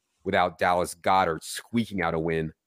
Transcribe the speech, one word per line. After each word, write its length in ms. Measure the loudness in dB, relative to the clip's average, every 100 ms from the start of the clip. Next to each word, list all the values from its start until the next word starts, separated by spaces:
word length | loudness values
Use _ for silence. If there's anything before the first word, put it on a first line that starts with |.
| _ _ -2
without 320 | 2 2 2
Dallas 340 | 0 2 0
Goedert 480 | -4 2 2 2 -2
squeaking 580 | -8 -14 -6 -4 -4 -2
out 120 | -2
a 60 | 0
win 320 | 0 -2 -4 -8